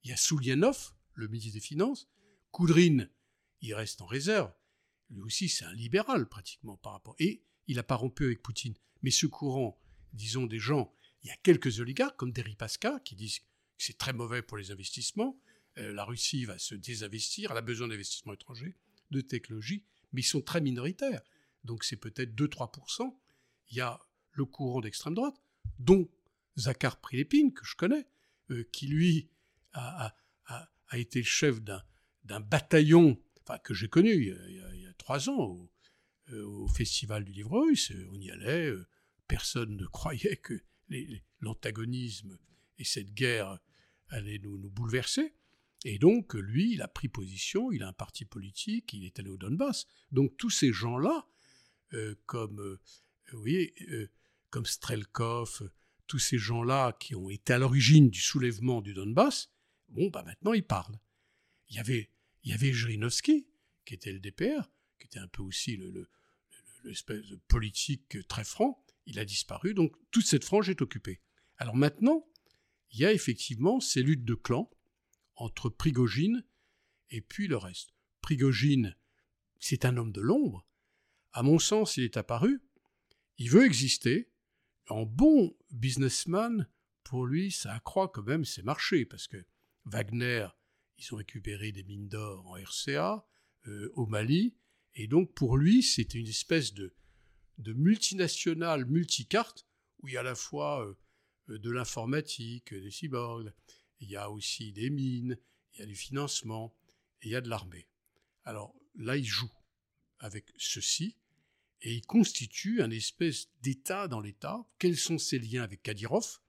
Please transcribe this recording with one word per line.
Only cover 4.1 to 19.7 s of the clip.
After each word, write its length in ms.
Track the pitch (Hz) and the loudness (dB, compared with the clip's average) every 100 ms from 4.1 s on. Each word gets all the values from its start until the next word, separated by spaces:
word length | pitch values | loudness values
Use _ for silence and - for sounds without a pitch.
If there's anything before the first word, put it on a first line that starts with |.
| 127 156 214 107 - _ _ _ _ _ | -4 0 0 0 -8 _ _ _ _ _
Lui 100 | 98 | -14
aussi, 260 | 107 - 190 | -8 -4 -2
c'est 180 | - - | -4 -6
un 80 | |
libéral 540 | 98 117 123 - 240 113 | -10 -2 -2 2 0 0
pratiquement 500 | - - - 110 98 | -8 -16 -16 -16 -14
par 160 | - | -14
rapport. 220 | 98 - - | -16 -18 -2
Et 240 | 170 220 _ _ - | -2 -2 _ _ -6
il 80 | 123 | -6
n'a 80 | |
pas 120 | 113 127 | -2 -2
rompu 300 | 123 - 139 | -2 -2 -2
avec 160 | 113 | -2
Poutine. 320 | - 113 123 104 _ _ | -8 -8 -8 -12 _ _
Mais 80 | 135 | 0
ce 160 | - 160 | 2 2
courant, 520 | - 143 131 117 - _ - - | -2 -4 -2 -4 -6 _ -20 -18
disons 340 | 113 107 120 123 | -10 -6 -4 -4
des 100 | 113 | -4
gens, 340 | 107 147 107 _ _ _ | 0 0 0 _ _ _
il 60 | - | -18
y 40 | |
a 60 | - | 2
quelques 420 | - 165 135 110 | 6 6 4 -2
oligarques 380 | 120 135 277 - | -6 -2 -2 -2
comme 140 | 127 | -6
Deripaska 680 | 117 107 104 110 - 220 285 | -6 -10 -10 -10 -4 -4 -4
qui 140 | - 95 | -10 -12
disent 240 | 107 - | -10 -10
que 60 | _ _ _ _ | _ _ _ _
c'est 200 | - - | -10 -6
très 140 | 135 | -6
mauvais 280 | 123 117 120 | -4 -4 -6
pour 160 | - 107 | -8 -12
les 140 | 95 | -12
investissements. 680 | 98 95 - 120 208 254 269 _ _ _ - | -12 -10 -8 -6 -2 -4 -4 _ _ _ -14
Euh, 160 | 104 | -12
la 120 | 101 101 | -10 -8
Russie 400 | 120 - 139 117 | -4 -2 -2 -6
va 120 | 180 | -8
se 160 | - | -10
désinvestir, 800 | 104 107 113 107 107 - - 202 | -10 -10 -10 -8 -6 -6 -6 -6
elle 60 | 117 | -6
a 40 | |
besoin 260 | 113 117 120 | -6 -6 -6
d'investissements 460 | 107 98 - - | -8 -8 -10 -12
étrangers, 420 | 101 - 120 151 - _ _ _ | -16 -16 -14 -16 -16 _ _ _
de 100 | 135 | -6
technologie, 640 | 131 120 - 110 107 | -6 -10 -8 -10 -8